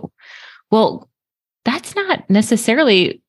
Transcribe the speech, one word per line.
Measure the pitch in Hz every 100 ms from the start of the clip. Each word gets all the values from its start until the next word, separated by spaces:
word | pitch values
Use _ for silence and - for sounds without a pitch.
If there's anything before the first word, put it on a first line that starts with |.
| - _ - - - - -
Well, | 220 202 - - _ _ _ _ _ 233
that's | 302 - 403
not | 392 320 -
necessarily | 202 214 226 - 247 285 190 175 -